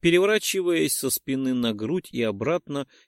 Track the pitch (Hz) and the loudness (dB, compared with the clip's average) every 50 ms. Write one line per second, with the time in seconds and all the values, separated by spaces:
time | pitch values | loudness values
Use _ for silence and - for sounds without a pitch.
0 | - 170 170 180 190 202 214 208 - - - 190 175 175 170 165 160 147 - - | 2 4 4 4 4 4 2 2 0 -2 -2 0 0 0 2 2 2 0 0 -2
1 | - 127 - - - - 131 131 131 131 127 123 120 117 107 101 107 120 170 180 | -2 -2 -2 -4 -4 -4 -4 -2 0 0 0 0 0 0 -2 -2 -2 -4 -2 -4
2 | - - - 120 117 110 101 98 117 143 170 175 - - 143 139 135 - _ _ | -4 -6 -4 -2 -2 -2 -2 -2 -2 -2 -2 -2 -4 -6 -6 -6 -6 -8 _ _
3 | _ | _